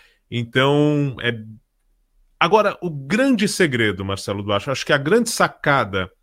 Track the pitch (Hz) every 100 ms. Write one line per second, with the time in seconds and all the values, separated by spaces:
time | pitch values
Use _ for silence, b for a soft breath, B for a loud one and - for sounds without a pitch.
0 | b b _ 117 117 131 139 147 147 147
1 | 143 113 120 113 110 110 _ _ _ _
2 | _ _ _ _ 170 214 202 - 175 147
3 | 135 214 269 226 208 - 170 123 107 95
4 | 98 98 - 101 104 98 - 131 - 147
5 | 139 226 226 - 180 - 151 135 101 98
6 | 90 -